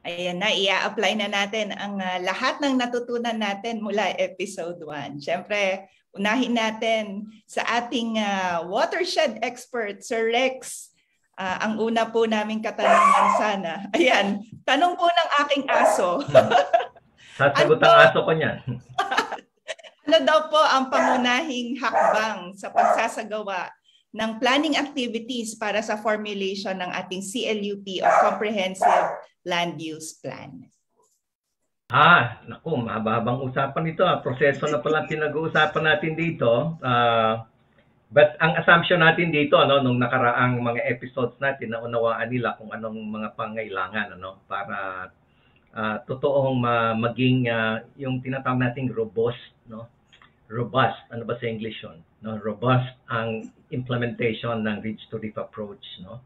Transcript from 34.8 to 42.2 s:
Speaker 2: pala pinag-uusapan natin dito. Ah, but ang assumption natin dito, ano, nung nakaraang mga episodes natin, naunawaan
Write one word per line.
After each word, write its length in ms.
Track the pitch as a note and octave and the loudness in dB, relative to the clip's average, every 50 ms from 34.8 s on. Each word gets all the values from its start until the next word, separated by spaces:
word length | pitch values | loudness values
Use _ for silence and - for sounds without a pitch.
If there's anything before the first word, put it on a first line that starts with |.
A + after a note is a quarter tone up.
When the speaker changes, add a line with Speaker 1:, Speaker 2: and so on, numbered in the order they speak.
Speaker 2:
pala 240 | - D3+ D#3 D#3 D3+ | 0 0 0 0 0
pinag-uusapan 800 | - D#3 D3+ D3+ D3 B2+ D3+ D#3+ D#3+ - D#3+ D3+ D3+ - D#3+ D#3+ D#3 | -2 -4 -2 -2 -2 -2 -2 -4 0 2 2 2 2 0 0 2 2
natin 240 | D3+ D3+ F3 E3 D#3 | 2 2 0 -4 -2
dito. 640 | E3 E3 E3+ C3 - C3+ A#2 A#2 B2+ D3+ E3 E3 - | -2 -2 -2 -2 0 2 4 4 4 2 -2 -6 -4
Ah, 640 | C3+ B2+ A#2+ A#2+ A#2+ A#2 A2+ A2+ A2 A2 A2 A2+ A2+ _ _ _ _ _ _ _ _ _ _ _ _ _ | -2 0 2 4 4 4 4 4 2 2 0 -2 -6 _ _ _ _ _ _ _ _ _ _ _ _ _
but 240 | A2 - D3 D3+ - - | 6 6 6 6 4 0
ang 160 | D#3+ E3 E3 | 0 0 0
assumption 480 | E3 D#3+ F#3+ F3 E3 E3 - F#3 E3+ D#3+ | 2 4 6 6 6 6 4 4 6 6
natin 240 | E3 E3 E3+ F3 E3+ | 6 6 4 0 0
dito, 320 | D3+ D3 D3 D3 - D3+ | 2 2 4 4 4 4
ano, 240 | C#3+ C3+ C#3 C#3 C3 | 6 6 4 4 4
nung 160 | B2+ B2 B2 | 2 2 2
nakaraang 560 | B2 A#2+ C3 B2+ A#2+ A#2+ B2 C3 B2+ B2+ B2 | 2 2 2 2 2 2 2 2 2 2 2
mga 320 | A#2+ A#2+ A#2+ A#2 A#2 - C3+ | 0 -2 -2 -2 -2 -2 -4
episodes 480 | A#2+ - B2 B2 - C3 A#2+ - - | -4 -4 -8 -10 -4 -4 -4 -4 -4
natin, 400 | _ C#3 C#3 C3 - B2 G#2+ A#2 | _ -4 -4 -4 -4 -8 -8 -8
naunawaan 560 | A2+ A#2+ A#2+ A#2+ A#2 A2+ A2+ A2+ A2 | -8 -6 -4 -2 0 0 0 0 -2